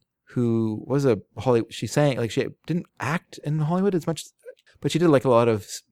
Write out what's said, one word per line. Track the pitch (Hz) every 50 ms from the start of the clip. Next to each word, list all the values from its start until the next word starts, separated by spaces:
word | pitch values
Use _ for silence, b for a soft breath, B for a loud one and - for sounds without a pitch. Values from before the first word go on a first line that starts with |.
| _ _ _ _ _ - -
who | 127 120 117 113 113 113 110 107 - -
was | - 127 143 139
a | 131 110 95 - _ _ -
Holly-, | - 131 120 117 110 -
she | - - 127
sang, | 110 - 143 147 143 127 120
like, | 117 107
she | - 135 117 - - _ _
didn't | - 160 175 160 - _ -
act | - 127 160 180 - _ - - -
in | 147 151 156
Hollywood | 151 151 175 185 190 202 185
as | 170 -
much, | 170 160 - - - _ _ _ - - _ b b b b
but | - 139
she | - 156
did, | 175 170
like, | 143 127 117
a | 135
lot | 120 117 120 120
of, | 110 101 - - - - - _